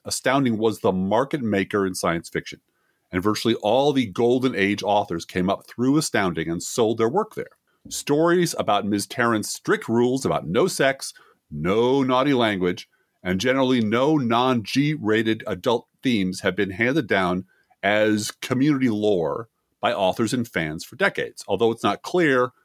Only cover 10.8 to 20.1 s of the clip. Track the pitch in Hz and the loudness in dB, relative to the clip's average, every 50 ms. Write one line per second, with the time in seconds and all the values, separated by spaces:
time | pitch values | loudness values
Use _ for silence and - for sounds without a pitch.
10.8 | 147 135 131 - - - - - - _ _ _ _ - 76 73 76 87 101 113 | 0 0 0 -2 -6 -14 -16 -16 -20 _ _ _ _ -14 -10 -6 -2 0 2 2
11.8 | 120 123 135 139 135 127 127 127 135 147 139 120 117 107 101 92 90 90 92 - | 2 4 4 2 2 2 2 2 2 2 2 2 2 2 0 0 0 -2 -2 -2
12.8 | - _ _ _ _ _ _ _ - 92 92 92 107 127 131 135 135 127 131 123 | -8 _ _ _ _ _ _ _ -4 -4 -2 0 0 0 2 2 2 2 2 2
13.8 | 110 104 110 120 135 151 160 151 131 113 117 117 123 131 127 117 104 - - 127 | 0 0 0 2 2 2 2 2 0 0 0 2 2 2 0 0 -2 -2 0 0
14.8 | 143 151 156 147 110 104 107 110 113 110 110 110 - 107 98 90 - 127 117 120 | 0 0 0 -2 0 2 2 2 2 0 -2 -2 -4 -8 -8 -4 -2 0 0 0
15.8 | - _ _ _ - 131 117 101 95 92 90 - - 98 90 101 101 95 92 90 | -2 _ _ _ -2 0 0 0 0 -2 -2 -2 -2 -2 0 0 -2 -2 -2 0
16.8 | 117 127 139 165 123 95 110 98 95 87 90 92 92 _ _ _ _ _ _ _ | 0 0 0 0 0 0 0 0 2 0 0 -2 -4 _ _ _ _ _ _ _
17.8 | - 101 104 107 107 107 107 107 104 - - - - - 127 123 135 151 147 131 | -2 0 2 2 2 2 2 0 -2 -4 -10 -10 -6 -4 -2 0 2 2 2 2
18.8 | 131 120 107 104 104 107 101 90 80 71 71 - 117 - _ _ _ _ _ _ | 2 0 0 0 0 0 2 2 0 -2 -4 -6 -8 -12 _ _ _ _ _ _
19.8 | - 113 120 87 98 92 | -2 -2 0 2 0 0